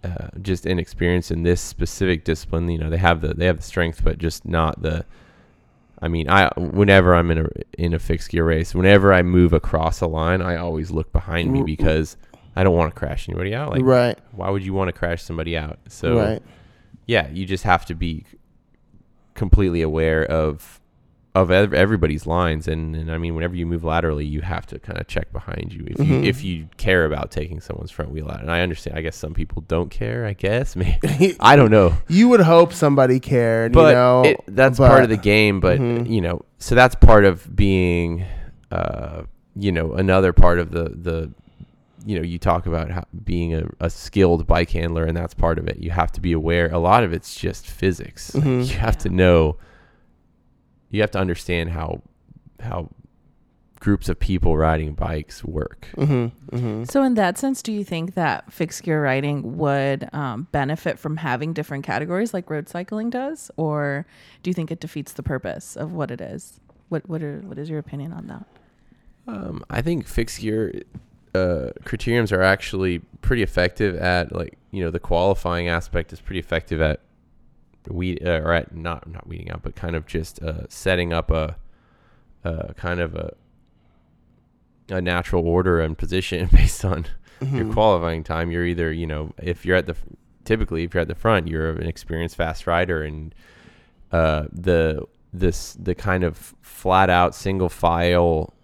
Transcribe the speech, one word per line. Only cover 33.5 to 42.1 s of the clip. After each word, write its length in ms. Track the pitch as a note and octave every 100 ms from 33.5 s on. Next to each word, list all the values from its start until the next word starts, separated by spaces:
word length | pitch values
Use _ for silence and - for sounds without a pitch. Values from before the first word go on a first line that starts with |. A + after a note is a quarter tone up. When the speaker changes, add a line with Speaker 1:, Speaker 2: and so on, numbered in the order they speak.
| A2+ A2+
Speaker 1:
But 160 | C3 D#3
Speaker 2:
you 40 |
know, 280 | B2 B2 B2+
Speaker 1:
it, 160 | C3+ - -
that's 300 | G2 C3 B2
Speaker 2:
but 100 | C3
Speaker 1:
part 160 | C3
of 40 | A#2
the 80 | G#2+
game, 440 | G#2 G#2+ G#2+ G2
but, 180 | F2+ F2
Speaker 2:
Mm-hmm. 340 | B2 A#2 A#2+
Speaker 1:
you 80 | A2+
know, 220 | E2+ F2 - _
so 160 | -
that's 220 | B2 B2+ -
part 280 | - A2
of 300 | G2 F2+ -
being, 680 | G2 G#2 F#2+ F2+ F2 E2+ E2+ F2+ - - - _
uh, 500 | G1+ G1+ - - D#2+ - - _
you 160 | - G2+
know, 200 | E2+ D#2+
another 400 | - F#2+ F#2 F#2+
part 260 | E2+ F2+ F2
of 140 | E2+
the, 160 | E2 E2
the, 420 | - E2+ E2 D#2 - _ _ - _ _ _
you 100 | G#2